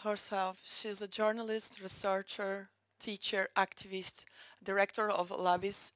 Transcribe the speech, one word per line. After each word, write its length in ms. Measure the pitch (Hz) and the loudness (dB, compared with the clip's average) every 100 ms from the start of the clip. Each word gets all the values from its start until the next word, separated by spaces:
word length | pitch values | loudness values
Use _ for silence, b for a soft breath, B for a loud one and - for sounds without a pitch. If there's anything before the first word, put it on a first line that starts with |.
herself. 560 | 214 208 - 196 190 190 | -2 -2 0 0 -2 -4
She's 400 | - - 220 202 | -8 -6 -2 -2
a 40 | 208 | -2
journalist, 720 | 185 214 226 226 220 - - | 2 2 2 0 0 0 -2
researcher, 880 | 190 - 208 190 196 - 196 196 190 _ _ - | -4 -2 2 0 -2 -4 -4 -4 -8 _ _ -12
teacher, 480 | - 202 - 202 185 - | -8 -4 -2 0 0 2
activist, 720 | 190 - 196 190 180 - - B B B | 2 0 -8 -4 -4 -4 -10 B B B
director 440 | 196 196 202 - 214 | -2 2 2 2 0
of 180 | 196 175 | 0 -2
Labis, 640 | - 180 180 196 202 - | 0 4 4 4 2 2